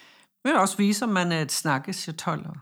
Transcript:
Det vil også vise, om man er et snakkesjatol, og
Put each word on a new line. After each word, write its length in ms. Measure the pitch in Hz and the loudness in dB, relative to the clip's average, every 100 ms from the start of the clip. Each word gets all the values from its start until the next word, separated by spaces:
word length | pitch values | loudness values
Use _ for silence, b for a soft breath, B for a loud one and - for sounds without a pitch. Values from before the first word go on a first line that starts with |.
| B B B _ | B B B _
Det 80 | - | 2
vil 40 | 294 | 4
også 180 | 196 - | 2 2
vise, 280 | 202 208 | 2 2
om 60 | 240 | 0
man 200 | 190 175 | 2 2
er 100 | 165 | 0
et 100 | 147 | 0
snakkesjatol, 880 | - 160 139 - 185 - 160 - 156 | -2 0 0 -2 -8 -8 -6 -6 -6
og 100 | - 143 | -8 -14